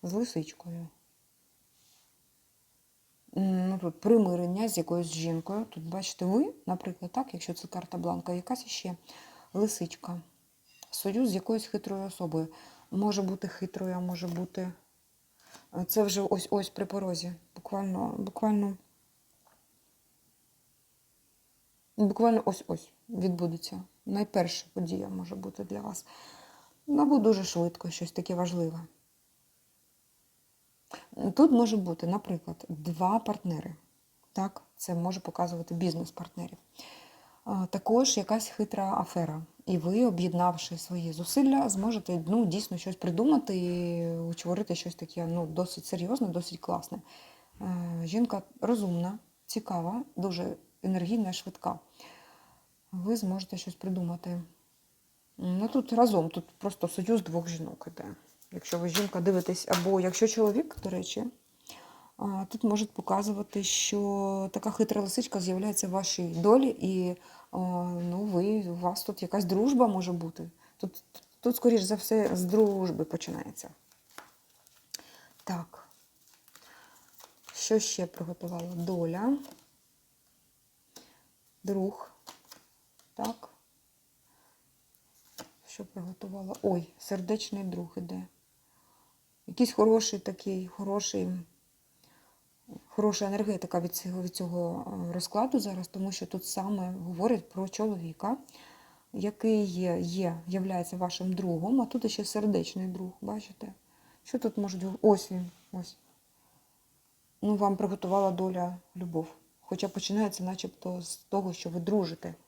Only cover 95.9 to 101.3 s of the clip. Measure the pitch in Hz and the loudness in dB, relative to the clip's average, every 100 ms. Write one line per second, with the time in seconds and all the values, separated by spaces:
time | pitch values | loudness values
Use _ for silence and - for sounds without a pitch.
95.9 | 196 190 185 180 190 - - 190 202 185 | -4 -4 -4 -6 -8 -6 -6 -2 -2 -2
96.9 | 185 170 170 208 226 - 190 190 - 214 | -4 -6 0 2 2 0 -6 -6 -2 -2
97.9 | 196 170 156 196 269 - - - - - | -2 -6 -6 -4 -4 -6 -20 -20 -20 -20
98.9 | _ _ - 196 208 226 220 202 175 180 | _ _ -4 -4 0 4 4 2 0 0
99.9 | 175 175 180 180 165 165 190 185 185 175 | 0 0 0 0 -2 -4 -2 0 -2 -4
100.9 | 180 180 - 185 | -2 -2 -2 -2